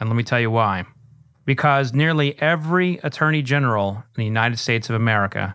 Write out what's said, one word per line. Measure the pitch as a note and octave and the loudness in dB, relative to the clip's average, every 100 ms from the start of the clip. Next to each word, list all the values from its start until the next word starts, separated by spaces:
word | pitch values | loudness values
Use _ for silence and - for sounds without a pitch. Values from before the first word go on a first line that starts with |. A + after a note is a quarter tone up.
And | A2+ | -2
let | A#2 | -2
me | |
tell | A#2 A#2+ | 0 0
you | A2+ | 2
why. | A2+ G#2+ F#2+ F2+ - - - _ _ | 2 0 -2 -6 -16 -20 -20 _ _
Because | - C#3 D3 C#3 C3 | -4 0 2 2 2
nearly | C3 D#3 D#3 C#3+ - | 2 2 2 0 0
every | D3+ E3+ D#3 F3+ F3+ F3 | 0 0 0 0 0 -2
attorney | D3 - D#3 D#3 | -6 -2 0 2
general | C3 C#3+ C3 G#2+ G2 G2+ - - | 0 0 2 2 0 -4 -8 -4
in | |
the | |
United | G#2+ A2 A#2 A2+ | -2 0 0 -2
States | - A2+ A2 | -2 -2 -2
of | A2+ | 0
America | A#2 G#2+ G2 G#2 G2 | 2 2 0 -4 -8